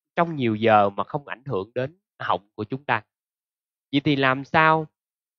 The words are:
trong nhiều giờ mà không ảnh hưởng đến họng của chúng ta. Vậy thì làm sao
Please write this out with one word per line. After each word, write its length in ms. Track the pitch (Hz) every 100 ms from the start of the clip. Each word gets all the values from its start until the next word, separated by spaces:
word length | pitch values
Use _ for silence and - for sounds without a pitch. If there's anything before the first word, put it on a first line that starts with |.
| _ -
trong 180 | 170 151
nhiều 180 | 117
giờ 360 | 107 110 107 101
mà 140 | 101
không 240 | 98 151 139
ảnh 160 | 101
hưởng 260 | 139 101 104
đến 240 | 120 135 175 _ -
họng 300 | 127 92 _
của 100 | -
chúng 200 | 107 135
ta. 180 | 147 113 - _ _ _ _ _ _ _ -
Vậy 80 | 139
thì 120 | 156 135
làm 280 | 135 131
sao 420 | 135 165 160 160 156 _ _ _ _